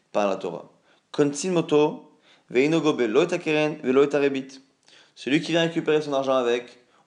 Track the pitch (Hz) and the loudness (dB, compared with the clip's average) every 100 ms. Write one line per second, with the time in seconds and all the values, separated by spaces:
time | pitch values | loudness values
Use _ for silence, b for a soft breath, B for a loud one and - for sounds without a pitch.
0 | b 104 101 92 90 85 - _ b b | b -2 0 -2 -6 -10 -14 _ b b
1 | b - 143 143 185 175 160 147 151 - | b -2 0 -2 -2 -2 2 2 2 0
2 | - _ b b b 120 147 165 151 123 | -16 _ b b b 0 2 2 2 0
3 | 120 131 175 175 165 151 151 151 123 131 | 2 2 2 0 -2 0 0 -2 0 2
4 | 143 143 139 135 131 - _ _ _ b | 4 2 0 -2 -8 -16 _ _ _ b
5 | b b 123 156 165 165 165 165 160 156 | b b -2 -2 0 0 0 -2 0 0
6 | 147 135 131 131 120 123 123 - b b | 0 -2 0 0 0 -2 -4 -18 b b